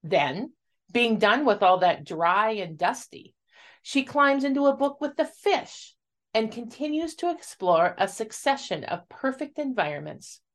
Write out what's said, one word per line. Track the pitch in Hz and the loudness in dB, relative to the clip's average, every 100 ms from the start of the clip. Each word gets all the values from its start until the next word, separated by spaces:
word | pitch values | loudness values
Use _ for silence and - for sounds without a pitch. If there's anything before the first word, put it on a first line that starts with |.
Then, | 160 165 139 156 294 _ _ _ _ | 0 0 0 -2 -10 _ _ _ _
being | 240 233 214 | 0 2 4
done | 208 240 285 | 4 4 2
with | 208 | 4
all | 185 185 | 6 6
that | 175 160 | 4 2
dry | 147 160 170 190 220 | -4 -2 2 2 0
and | 214 175 156 | -2 -8 -2
dusty, | 175 254 - - - _ _ _ - _ | -2 -2 -12 -20 -20 _ _ _ -20 _
she | - 277 | -4 -4
climbs | 262 294 277 277 | -2 2 4 4
into | 277 269 277 | 0 2 2
a | 269 | 2
book | 277 277 | -2 -2
with | 294 302 | -8 -2
the | 311 | -4
fish | - 415 381 - - - _ _ _ _ | -2 0 0 -2 -18 -20 _ _ _ _
and | 220 220 | -2 -2
continues | 226 233 - 302 302 330 - | -6 -14 -8 -4 -4 -6 -4
to | 349 | -4
explore | 320 - - 180 165 233 233 | -4 -10 -6 2 4 4 2
a | 196 | -4
succession | - 220 - - 269 - 185 - | -4 -10 -4 -2 -2 -4 -8 -6
of | 170 - | -8 -10
perfect | - 269 262 294 - | -6 -6 -4 -8 -6
environments | 285 247 151 147 151 - - - _ | -4 -2 -2 -4 -10 -14 -18 -20 _